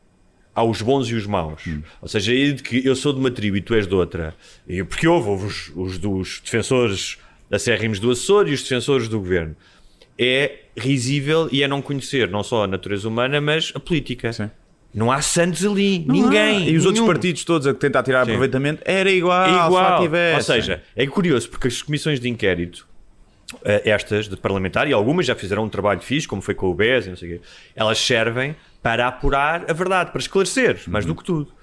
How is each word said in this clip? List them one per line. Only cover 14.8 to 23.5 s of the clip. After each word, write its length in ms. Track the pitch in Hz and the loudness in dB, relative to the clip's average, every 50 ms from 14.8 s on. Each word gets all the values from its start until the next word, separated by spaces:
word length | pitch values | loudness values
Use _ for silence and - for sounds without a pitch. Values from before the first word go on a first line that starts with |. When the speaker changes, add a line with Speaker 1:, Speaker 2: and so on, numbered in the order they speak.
| _ _ - | _ _ -4
Speaker 1:
Não 160 | 101 110 120 | 0 0 2
há 120 | 131 143 | 2 2
santos 440 | 147 - - 170 170 180 165 156 185 | 0 0 2 2 2 2 2 0 0
ali, 380 | 208 208 196 202 196 196 170 156 | 0 2 2 2 2 0 0 0
Speaker 2:
Não 80 | 123 131 | 2 2
Speaker 1:
ninguém, 240 | 190 214 214 208 214 214 214 214 196 170 | 4 4 6 4 4 4 4 2 2 2
Speaker 2:
há. 20 | 151 | 2
E 60 | 160 | 2
os 100 | 165 180 | 4 4
outros 160 | 190 208 226 | 4 4 4
Speaker 1:
nenhum. 60 | 233 208 165 | 4 2 2
Speaker 2:
partidos 320 | - 175 185 151 - - | 2 0 -2 -2 -2 0
todos 200 | - 170 156 131 | 0 0 2 2
a 80 | 139 127 | 0 0
tentar 300 | - - 143 120 131 120 | 0 0 0 2 2 2
tirar 220 | 131 131 127 127 | 2 2 2 2
Speaker 1:
Sim. 60 | 120 | 2
Speaker 2:
aproveitamento, 500 | 110 117 135 131 120 131 139 147 156 - - | 2 2 2 2 0 0 0 -2 -4 -4 -2
era 240 | - 185 196 190 196 | 0 0 2 2 4
igual, 380 | 190 185 165 180 180 185 185 185 | 2 4 4 2 2 4 4 4
Speaker 1:
Igual. 200 | 185 180 170 165 | 4 4 4 4
Speaker 2:
se 40 | 185 | 4
lá 220 | 185 185 190 180 160 | 4 4 4 4 2
tivesse. 340 | 180 156 160 170 175 170 160 | 2 2 2 2 2 2 2
Speaker 1:
Ou 60 | 135 110 | 2 2
seja, 400 | - 135 113 101 92 87 - - - - | 2 2 2 0 -2 -4 -8 -8 -8 -4
é 100 | 107 127 | -2 -2
curioso 420 | 139 - 214 170 175 131 123 120 - | 0 0 0 2 4 2 2 0 -2
porque 200 | - - - 127 | -4 -2 -2 -2
as 120 | - - | -2 -4
comissões 380 | - - 151 143 - 156 147 123 | -4 -4 -4 -2 -2 -2 -2 -2
de 80 | 117 | -2
inquérito, 580 | 123 117 110 107 95 90 85 85 87 - - - - - - - - _ - - _ _ _ _ - | -4 -2 0 0 0 0 0 -2 -6 -8 -14 -20 -20 -20 -20 -20 -20 _ -20 -20 _ _ _ _ -20